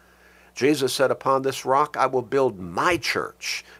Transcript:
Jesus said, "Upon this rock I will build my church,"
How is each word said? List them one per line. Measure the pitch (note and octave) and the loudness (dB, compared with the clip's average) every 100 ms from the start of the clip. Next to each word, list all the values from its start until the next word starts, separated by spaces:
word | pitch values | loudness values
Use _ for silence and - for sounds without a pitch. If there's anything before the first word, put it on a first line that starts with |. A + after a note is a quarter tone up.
| _ _ _ - - - | _ _ _ -20 -20 0
Jesus | C3+ C#3+ C3 | 2 2 0
said, | - B2+ | 0 0
"Upon | A#2+ C#3 C3+ | 2 0 0
this | C3+ B2+ | 0 -4
rock | C3 C3+ D3 - | 0 2 2 0
I | C3 | 0
will | C3 | 0
build | A2 C#3 B2+ F#2+ | 0 0 0 -2
my | F2+ F#2+ E3 E3+ | -6 -2 0 0
church," | - F2+ A#1+ - - - - - | -2 -4 -6 -8 -10 -10 -12 -18